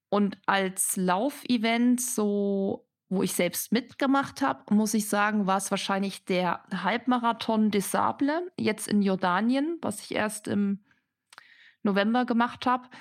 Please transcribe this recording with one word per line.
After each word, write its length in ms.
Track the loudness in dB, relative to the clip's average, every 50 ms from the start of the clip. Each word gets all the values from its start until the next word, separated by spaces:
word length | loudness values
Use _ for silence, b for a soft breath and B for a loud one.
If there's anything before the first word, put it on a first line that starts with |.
| _ _
Und 280 | 2 2 2 2 0 -4 _
als 500 | 0 0 2 0 -2 -2 -4 -4 -2 -2
Laufevent, 1040 | 0 2 2 2 2 0 -2 -4 -6 -2 -2 0 0 2 0 2 2 4 2 2 2
so, 840 | 0 -4 -2 -2 0 0 0 0 0 0 0 0 0 -2 -4 -6 -10 _ _ _ _ _
wo 140 | -2 0 0
ich 100 | 0 0
selbst 380 | 0 0 0 -2 -4 -4 0 -2
mitgemacht 680 | -2 -2 -4 -6 -2 0 2 2 2 2 -2 -4 -2
hab, 300 | -2 -2 -2 -4 -2 2
muss 220 | 2 2 2 2 0
ich 160 | -2 0 0
sagen, 380 | 0 0 0 2 0 0 2
war's 240 | 2 0 0 0 -2
wahrscheinlich 540 | -4 -4 -2 -2 -2 -2 -2 -4 -6 -8 -4
der 380 | -2 0 0 2 0 -2 -4 -6 -8 -8
Halbmarathon 960 | -4 -2 -2 -2 -2 0 0 0 0 0 -2 -2 -2 -2 -2 0 2 2 2
des 200 | 2 0 0 0
Sables, 500 | 0 0 2 0 0 0 0 0 0 -2 -4 -6 -8
jetzt 300 | -4 -2 -2 -2 -2 -4
in 140 | 0 0 2
Jordanien, 760 | 2 2 0 0 0 0 0 2 2 2 2 0 0 -2 -4 -4
was 200 | -4 -6 -6 -6
ich 120 | -8 -4 -2
erst 320 | -2 -2 -2 -4 -6 -6
im 360 | -2 -2 0 0 0 -2 -4 -8 _ _ _ _ _ _ _ _ _ B B B B B B B B B B -2
November 420 | 0 2 2 2 2 2 0 0
gemacht 400 | 2 2 0 0 0 -2 -2 0
hab. 240 | 0 0 0 -2 B B B